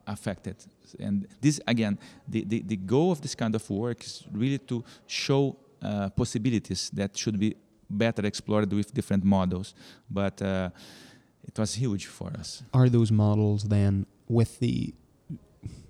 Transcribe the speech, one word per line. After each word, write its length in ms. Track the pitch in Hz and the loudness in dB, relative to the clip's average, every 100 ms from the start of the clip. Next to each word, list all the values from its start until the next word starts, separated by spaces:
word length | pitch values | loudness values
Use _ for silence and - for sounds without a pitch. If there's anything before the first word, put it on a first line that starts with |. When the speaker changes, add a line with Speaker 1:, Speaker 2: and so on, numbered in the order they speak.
| - | -10
Speaker 1:
affected. 500 | 104 - 95 - - - _ _ - | -8 -8 -8 -10 -14 -18 _ _ -10
And 280 | 101 101 98 - | -4 -4 -4 -2
this, 220 | 143 147 - | 0 0 0
again, 300 | 117 110 101 - - - | 0 0 -2 -6 -20 -6
the, 160 | 110 | -4
the, 200 | 101 110 | -2 -4
the 120 | 95 104 | -2 -6
goal 380 | 95 123 175 | 0 2 2
of 80 | 165 | 0
this 120 | 143 | -6
kind 220 | - 113 110 | -4 -2 -2
of 140 | - | -2
work 340 | 98 120 117 | -4 -2 -6
is 220 | - - - | -10 -16 -10
really 260 | 104 127 139 | -4 -2 -2
to 260 | - 120 - - - | -4 -8 -8 -18 -10
show, 480 | - - 139 139 - _ _ | -6 0 2 2 -2 _ _
uh, 280 | 101 104 98 | -6 -4 -2
possibilities 800 | - 123 120 113 113 - 92 - - | -2 -2 0 0 0 0 -6 -6 -4
that 200 | 98 - | -4 -2
should 240 | - 107 | -2 0
be 160 | 107 - _ _ - | 0 -2 _ _ -8
better 360 | 101 113 110 101 | 0 0 0 -2
explored 480 | - - 107 104 | -4 -2 0 2
with 200 | 101 101 | 0 -2
different 300 | - - 98 | -4 0 2
models. 500 | 95 98 92 90 98 - - - - | 4 4 2 -2 -6 -14 -20 -20 -8
But, 320 | 98 98 - | -4 -4 -2
uh, 300 | 98 95 92 - - - - - _ _ - | -2 -2 -4 -6 -18 -20 -20 -20 _ _ -12
it 100 | - | -4
was 180 | 107 107 | -4 -2
huge 320 | 127 101 - | -2 -2 -6
for 200 | - 92 - | -12 -10 -10
us. 260 | - - 123 | -12 -14 0
Speaker 2:
Are 160 | 127 127 | 4 6
those 220 | 120 110 | 6 6
models 520 | 107 104 104 107 104 104 | 6 4 4 2 2 2
then 400 | 104 101 98 98 _ - | 2 4 2 -2 _ -2
with 320 | 117 113 - | 2 2 0
the, 340 | 120 123 - - _ _ - - - _ - - - | -2 0 -4 -8 _ _ -16 -16 -16 _ -16 -16 -20